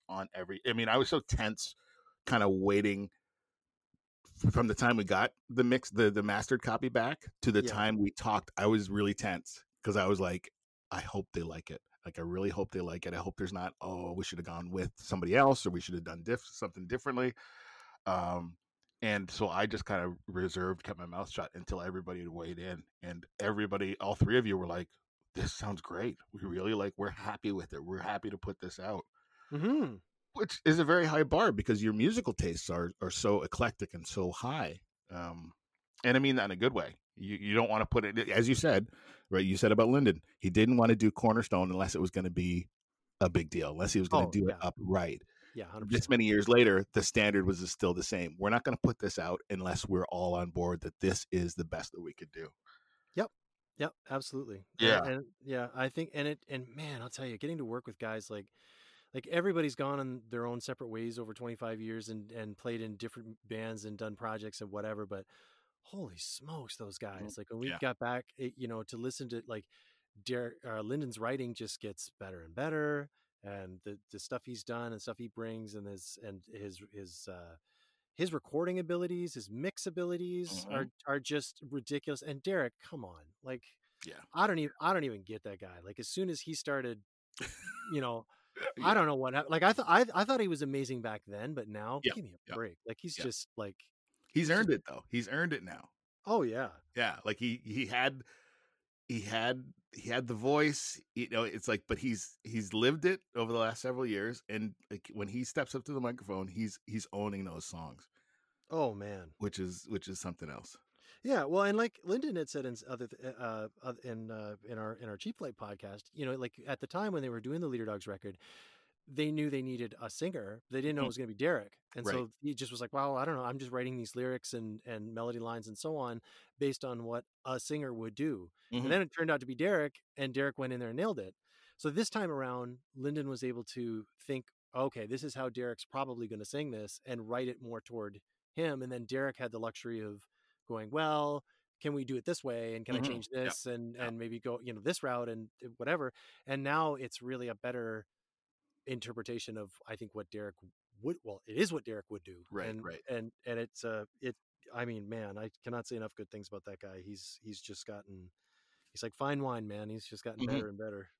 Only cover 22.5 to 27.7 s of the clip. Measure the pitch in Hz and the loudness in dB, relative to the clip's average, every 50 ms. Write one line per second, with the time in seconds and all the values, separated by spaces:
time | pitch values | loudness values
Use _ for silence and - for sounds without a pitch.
22.5 | 87 85 90 92 90 82 - _ _ _ - 90 85 85 - - _ - 101 104 | -8 -8 -8 -8 -8 -10 -12 _ _ _ -12 -10 -10 -12 -14 -12 _ -2 0 0
23.5 | 104 104 107 95 98 98 98 95 98 - 95 98 104 - 104 101 117 127 117 107 | 0 0 0 0 0 0 0 -2 -2 -2 -2 0 2 4 4 6 6 6 6 4
24.5 | 98 92 92 87 85 90 87 - _ _ _ _ _ _ _ _ - - - - | 2 0 0 -2 -4 -6 -6 -8 _ _ _ _ _ _ _ _ -6 -4 -4 -4
25.5 | - - 104 104 101 87 - - 95 - 110 120 - - _ _ - 98 101 95 | -4 -4 -6 -6 -6 -6 -8 -6 -4 -4 -2 -4 -4 -6 _ _ -12 -8 -6 -4
26.5 | 85 92 92 107 110 101 98 98 - - 101 98 - - - 107 104 - - 104 | -2 -2 0 2 2 2 0 -2 -2 -2 -4 -4 -4 -4 -6 -6 -4 -2 -2 -2
27.5 | 98 92 82 - | -2 -2 -4 -6